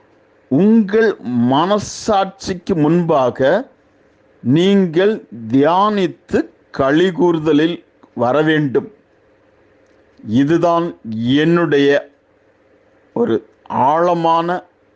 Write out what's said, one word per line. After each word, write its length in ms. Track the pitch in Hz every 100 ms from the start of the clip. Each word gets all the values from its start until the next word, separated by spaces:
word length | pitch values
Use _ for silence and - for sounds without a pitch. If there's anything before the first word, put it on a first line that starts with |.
| _ _ _ _ -
உங்கள் 680 | 135 208 226 190 220 226 - 117 123 120
மனசாட்சிக்கு 1300 | 135 180 208 - - - 196 190 - - 175 - 175
முன்பாக 920 | 147 175 165 151 123 107 135 196 277 _ _ _ _ _ _ _
நீங்கள் 840 | 117 151 190 202 185 156 208 220 - 120 110
தியானித்து 1000 | 135 147 180 208 202 175 - - 233 330 _ _ -
களிகூர்தலில் 1040 | 135 151 190 170 175 165 151 147 165 170 _ _ _ 117
வர 260 | 120 139
வேண்டும். 500 | 156 156 143 120 - - _ _ _ _ _ _ _ _ _ _ _ _ 110
இதுதான் 680 | 117 143 165 170 170 170 - 113 110 120
என்னுடைய 840 | 139 160 170 165 143 139 143 - _ _ _ _ _ _ _ _ _ _
ஒரு 340 | 220 233 113 - _ -
ஆழமான 960 | - 131 160 175 170 165 165 170 180 - _ _